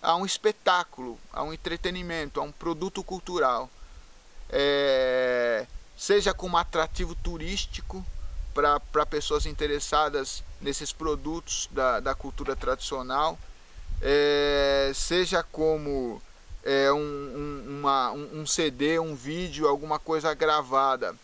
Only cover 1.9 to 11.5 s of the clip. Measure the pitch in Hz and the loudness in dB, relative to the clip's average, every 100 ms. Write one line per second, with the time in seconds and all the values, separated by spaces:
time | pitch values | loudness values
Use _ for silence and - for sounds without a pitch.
1.9 | 180 175 165 147 - 143 147 170 160 190 | -4 -6 -6 -4 -4 -6 -6 -6 -4 -4
2.9 | - 185 185 180 175 139 120 127 - - | -6 -8 -8 -6 0 2 2 -2 -12 -18
3.9 | - - - - - - 139 143 143 143 | -18 -20 -20 -20 -16 -4 2 4 4 4
4.9 | 131 131 127 127 123 120 113 - - - | 4 4 2 2 2 2 0 -2 -10 -16
5.9 | - - 202 202 185 185 175 170 165 160 | -12 4 4 6 0 2 2 2 0 0
6.9 | - 180 - - 170 160 196 - - - | 0 -4 -2 -4 -4 -4 -4 -4 -6 -8
7.9 | 190 180 - - - - - 147 143 - | -6 -6 -6 -6 -6 -4 2 4 4 2
8.9 | 151 151 151 - 151 156 143 151 147 - | 0 2 0 0 0 0 0 0 0 2
9.9 | 151 151 143 135 - - - 139 139 147 | 2 2 0 -4 -6 -10 -8 -4 -4 -6
10.9 | - 160 147 139 165 - | -4 -2 -2 -2 -6 -4